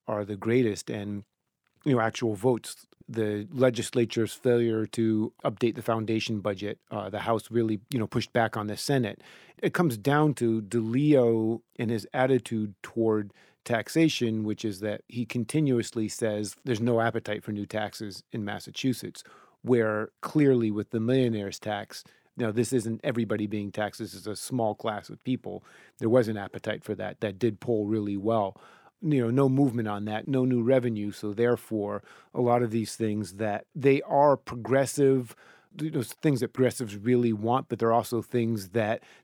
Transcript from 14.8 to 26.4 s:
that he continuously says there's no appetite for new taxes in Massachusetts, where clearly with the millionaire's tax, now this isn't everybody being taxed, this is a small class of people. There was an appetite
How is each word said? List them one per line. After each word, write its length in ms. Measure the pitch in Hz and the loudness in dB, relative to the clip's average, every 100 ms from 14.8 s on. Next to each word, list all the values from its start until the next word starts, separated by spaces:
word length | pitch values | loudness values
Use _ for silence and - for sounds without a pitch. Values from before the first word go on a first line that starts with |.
that 220 | 104 104 - | -6 -6 -8
he 160 | 117 113 | -8 -4
continuously 840 | 123 110 151 151 123 110 117 110 | -4 -2 0 2 2 0 -2 -4
says 460 | - 113 104 104 - | -2 -2 -2 -4 -8
there's 160 | - 110 | -4 0
no 200 | 117 113 | 2 2
appetite 420 | 113 113 - 107 | 2 0 -4 -6
for 80 | - | -6
new 140 | 104 101 | -6 -6
taxes 560 | 110 104 - 107 92 - | -4 -6 -8 -12 -12 -12
in 120 | - | -8
Massachusetts, 800 | 104 104 - - 131 123 104 - - - - _ | -6 -8 -10 -4 -2 -2 -4 -12 -20 -20 -20 _
where 480 | - 123 110 107 107 _ | 2 2 4 0 -4 _
clearly 500 | - 156 143 127 110 | -4 2 6 6 4
with 200 | 104 101 | -2 -4
the 100 | 117 | -2
millionaire's 580 | 110 131 127 110 101 - | 2 2 2 0 -4 -8
tax, 460 | - 104 104 - - _ _ - | -6 -6 -8 -14 -20 _ _ -6
now 140 | 117 | -2
this 200 | 107 117 | 0 0
isn't 280 | 131 110 113 | 0 -2 -4
everybody 440 | - 120 113 104 104 | -4 -2 -2 -2 -4
being 260 | 107 101 | -4 -6
taxed, 260 | 101 104 - | -4 -6 -6
this 140 | 107 | -12
is 120 | 95 92 | -12 -12
a 80 | 101 | -10
small 380 | - 131 113 104 | -6 -2 -2 -2
class 320 | 117 104 - | -4 -6 -8
of 120 | 104 | -10
people. 400 | - 127 - 95 - - - - | -6 -6 -6 -12 -14 -20 -20 -4
There 100 | 117 | 2
was 200 | 127 113 | 4 4
an 80 | |
appetite 480 | 104 | 0